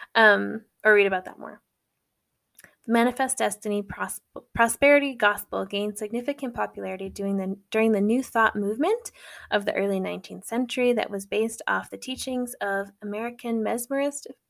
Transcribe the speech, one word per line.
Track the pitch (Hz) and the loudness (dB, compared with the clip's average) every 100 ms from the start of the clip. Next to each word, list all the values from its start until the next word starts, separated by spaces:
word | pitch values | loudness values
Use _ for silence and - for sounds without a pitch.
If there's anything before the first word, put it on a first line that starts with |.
| - 226 | -2 6
Um, | 214 202 202 220 - _ | 8 6 2 -6 -12 _
or | 214 | 6
read | 208 196 | 6 6
about | 185 | 0
that | 180 - | -6 -14
more. | - - _ _ _ _ _ _ _ _ _ _ - _ - | -16 -18 _ _ _ _ _ _ _ _ _ _ -20 _ 0
The | |
Manifest | 233 247 240 262 262 | 2 2 2 -2 0
Destiny | 214 - 214 208 | -2 -2 -4 -4
pros-, | 202 - 190 - _ - - | -6 -8 -8 -8 _ -20 -6
Prosperity | - 233 - 285 285 277 240 | 0 0 4 6 6 4 2
Gospel | 208 202 - 196 | 2 2 -4 -6
gained | 190 202 208 208 | -4 -4 -4 -6
significant | 208 233 247 285 254 | -6 -4 -4 -6 -6
popularity | 233 208 208 190 185 190 | -4 -6 -6 -8 -8 -8
during | 196 196 196 | -6 -2 -2
the, | 190 196 _ | -2 -6 _
during | 220 220 | 2 4
the | 208 | 4
New | 202 247 | 2 0
Thought | 262 233 220 208 | 0 2 2 2
movement | 202 226 330 480 - - - - - | -2 0 0 0 -4 -18 -20 -20 -4
of | 208 | -2
the | 202 | 0
early | - 202 190 | -2 0 -2
nineteenth | 185 180 - 185 | -4 -6 -10 -16
century | - 233 247 262 247 | -6 -4 -2 0 2
that | 233 - | 2 -2
was | 196 196 | -6 -4
based | 208 226 - - | -2 -2 -4 -4
off | 190 190 | -4 -4
the | 196 | -12
teachings | 254 262 269 254 247 - | -10 -8 -6 -4 -6 -6
of | 202 196 202 _ | -4 -4 -6 _
American | 208 208 233 240 240 226 | -10 -6 -8 -8 -4 -2
mesmerist | 208 233 240 277 285 285 - - | -2 -4 -4 -2 -2 -6 -14 -20